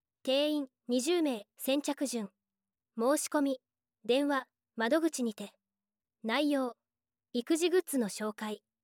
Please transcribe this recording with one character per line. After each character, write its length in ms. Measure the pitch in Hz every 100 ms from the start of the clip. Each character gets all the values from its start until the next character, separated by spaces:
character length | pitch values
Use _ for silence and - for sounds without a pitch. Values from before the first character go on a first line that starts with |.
| _ _
定 260 | - 269 302
員、 180 | 294 269 _ -
二 100 | 247
十 220 | 262 349
名、 260 | 302 226 - -
先 240 | - 277
着 240 | 285 277 269
順。 220 | 233 202 _ _ _ _ _ _ -
申 180 | 240 302
し 100 | -
込 120 | 302
み、 220 | 277 262 _ _ _ _
電 240 | 220 262 285
話、 160 | 277 - _ _ -
窓 240 | 226 311
口 240 | 320 -
に 100 | 233
て。 200 | - 202 _ _ _ _ _ _ _
内 300 | 220 254 294
容、 240 | 277 254 - _ _ _ _ _
育 240 | 247 - 320
児 140 | 349
グ 80 | 359
ッ 60 | -
ズ 100 | 269
の 120 | 202
紹 240 | - 214
介。 280 | - 214 208 _ _